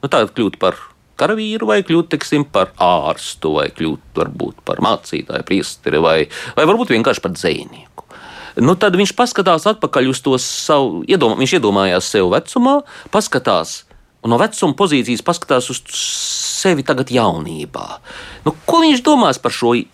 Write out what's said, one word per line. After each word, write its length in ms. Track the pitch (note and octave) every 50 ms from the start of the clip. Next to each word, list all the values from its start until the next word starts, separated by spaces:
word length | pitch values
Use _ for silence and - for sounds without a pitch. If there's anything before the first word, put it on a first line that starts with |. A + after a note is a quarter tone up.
Nu, 80 | - C#3
tagad 220 | - C#3 A2 G2+ -
kļūt 200 | - A2+ F#2+ - -
par 160 | - F#2 - - - - _ _ _ _ _ -
karavīru, 480 | C#3+ E3 G#3+ A3 A3 G#3+ G#3+ A3 A3 G#3+
vai 140 | G#3+ G#3 F#3
kļūt, 240 | - E3 E3 E3 - -
teiksim, 320 | D3+ - - - D3 D3 -
par 220 | - G#2 F#2 - - -
ārstu, 720 | F2+ F2+ F2+ E2 C#2+ D#2 D#2+ - - - - - - D#2 D#2 D2+
vai 80 | D2 C#2+ -
kļūt 400 | - E2 D#2+ C#2+ - _ - -
varbūt 460 | - D2+ - - - - - - - _
par 160 | - - -
mācītāju, 640 | - - A2+ - - - - D2 - - - C#2 D2
priesteri, 560 | - F#2+ G2 - - - - _ - - D2+
vai, 160 | D#2+ E2 D#2+ D#2+ D2+ - - - - - -
vai 80 | - D3+
varbūt 300 | D#3+ G3+ A3+ A#3+ - C3
vienkārši 300 | A2 A2+ C3+ B2+ - -
par 100 | F#2+ F2+
dzejnieku. 680 | - - F2 D2+ - D2 - - - - - _ - - _ - - - - - - - - - - A#2
Nu, 80 | C#3 F#3 F#3
tad 160 | G#3+ G#3 F3+
viņš 160 | F3+ G3+ F#3+ - -
paskatās 500 | B3 A#3+ - - F#3+ F#3+ F3 D#3 - G#3
atpakaļ 400 | A3 G#3+ - D3+ - C#3+ B2+ C3
uz 120 | C3 C3 -
to 140 | C#3+ C3 B2+
savu, 640 | - - - - - - D#3 C#3+ C#3 A#2 D#2+ E2+ D#2
iedom-, 320 | - F3 F#3+ C#3 A2+ G#2+ -
viņš 160 | C3 B2 - F3+
iedomājās 500 | A#2 G#2 G2+ G2+ F#2+ F#2+ F2 F#2 - - -
sev 180 | G#2+ F#2 F2+
vecumā, 460 | F#2+ C#3 - - - C4 A#3+ C4 C#4 C#4+ C#4 - - - - -
paskatās, 680 | - G#3 G#3+ - - C3 - - G2+ F2 D#2+ - - - - _ - - _ _ _ _ -
un 80 | A2+
no 80 | A#2 A#2+
vecuma 380 | F#3+ A3+ - - - D#3+ C#3 -
pozīcijas 480 | G3+ F#3 D3 C3+ A#2 B2 B2 A2 -
paskatās 420 | - F3 - - - C#3+ B2+ B2 - B2+
uz 100 | - - -
sevi 920 | - - - - - - - - - - - - - - - G3 F3+ C#3+ C3
tagad 260 | - D3 B2+ C#3 -
jaunībā. 720 | A#2+ B2 A2+ G2 E2 E2 D2+ - D#2+ D#2 D2 - - - - - - - _ - - - - - - - - -
Nu, 80 | - - -
ko 160 | - - E4 E4
viņš 180 | D#4+ D4 B3 B3
domās 380 | - D4+ C4+ A3 D#3+ B2+ -
par 100 | - A#2+
šo 240 | - - B2 A#2 A#2+ A#2+ - -